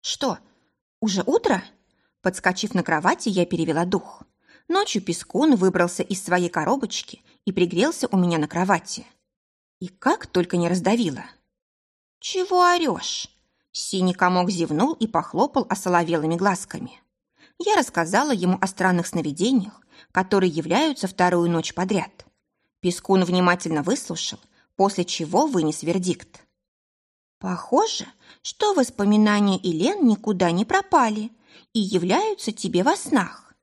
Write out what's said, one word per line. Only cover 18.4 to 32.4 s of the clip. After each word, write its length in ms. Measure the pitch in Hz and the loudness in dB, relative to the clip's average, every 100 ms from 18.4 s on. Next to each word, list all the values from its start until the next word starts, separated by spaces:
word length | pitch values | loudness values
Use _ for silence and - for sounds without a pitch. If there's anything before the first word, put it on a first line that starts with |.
| 180 185 | 0 0
о 60 | 190 | -2
странных 400 | - 185 180 170 | 0 2 2 0
сновидениях, 720 | 170 147 147 208 262 196 - _ - - | -4 -4 -2 2 2 0 -14 _ -20 -6
которые 400 | - 190 202 185 | -4 2 2 2
являются 560 | 156 165 190 320 269 190 | 0 -2 0 0 -2 -6
вторую 420 | - 180 175 170 | 0 2 2 2
ночь 240 | 165 - | 0 -4
подряд. 520 | - 185 196 - _ - _ _ _ _ _ | -6 -2 -2 -4 _ -20 _ _ _ _ _
Пескун 440 | 180 175 - 190 | -4 -4 2 2
внимательно 580 | 180 180 180 180 170 156 | 4 2 2 2 -2 -2
выслушал, 580 | 147 277 - 160 - - _ _ _ - | -2 -4 -4 -8 -8 -10 _ _ _ 0
после 300 | 196 190 175 | 0 0 -6
чего 420 | - 156 - 302 | -4 -2 0 2
вынес 360 | 214 156 151 | 0 -2 -4
вердикт. 640 | 151 185 180 - - - _ _ _ _ _ _ _ _ _ _ | -4 -2 -2 -6 -8 -20 _ _ _ _ _ _ _ _ _ _
«Похоже, 680 | 190 180 - 262 440 - - _ _ - | -8 -8 0 2 2 -2 -10 _ _ -16
что 300 | - - 415 | -16 -2 0
воспоминания 840 | 381 247 - 202 214 214 208 202 190 | 2 0 0 2 4 4 4 2 0
Элен 420 | 190 160 226 415 269 | -2 0 -2 2 2
никуда 440 | 208 - 185 180 | 2 -2 0 0
не 140 | 175 226 | 0 0
пропали 680 | 381 392 330 233 214 214 _ _ - _ | 0 2 2 2 -2 -8 _ _ -20 _
и 60 | 233 | -4
являются 720 | 196 190 180 254 427 392 | 0 0 2 0 0 -4